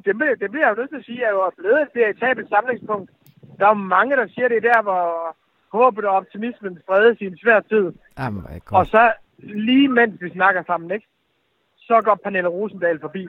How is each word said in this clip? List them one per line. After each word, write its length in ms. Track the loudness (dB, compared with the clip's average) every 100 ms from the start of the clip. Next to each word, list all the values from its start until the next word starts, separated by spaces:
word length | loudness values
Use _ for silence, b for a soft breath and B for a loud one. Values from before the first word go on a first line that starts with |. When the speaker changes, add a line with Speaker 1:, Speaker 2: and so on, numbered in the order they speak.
| -2
Speaker 1:
det 120 | -2
bliver, 180 | 0 -2
det 160 | -4
bliver 140 | 0 0
jeg 80 | 0
jo 40 |
nødt 80 | -4
til 80 | -10
at 80 | -12
sige, 180 | -6
er 60 | -2
jo 200 | 0 -2 -2
blevet 240 | 0 2
et 60 | 0
veritabelt 560 | 0 -2 0 -4 -4 -2
samlingspunkt. 600 | -2 0 -4 -6 -8 -8 _ _ _ -18 0
Der 60 | 2
er 40 |
jo 40 |
mange, 420 | 2 0 0 2 0
der 120 | -2
siger, 200 | -2 -2
det 100 | 0
er 160 | 2
der, 80 | 2
hvor 540 | 2 -2 -2 -4 -8 -12 _ _ _
håbet 340 | 2 2 2 0
og 100 | -2
optimismen 640 | -2 -8 -10 -10 -12 -12
spredes 380 | -2 4 4 2
i 40 | -4
en 120 | -4
svær 220 | 2 2
tid. 320 | 2 0 -2 -4 _ -10
Speaker 2:
Jamen, 220 | -8 -8
hvor 80 | -12
er 40 |
det 120 | -16 -2
godt. 140 | 0
Speaker 1:
Og 80 | 4
så 260 | 4 4 2 _ _
lige 480 | -12 -6 0 4 4
mens 340 | 4 2 0
vi 80 | -10
snakker 340 | 0 2 2 -2
sammen, 240 | -4 -4
ikke? 160 | -8 -10 _ _ _ _ _ _ _
Så 240 | 0 2
går 140 | 4 0
Pernille 340 | 0 -2 -2
Rosendahl 500 | -2 -6 -4 -2 -2
forbi. 280 | -6 -10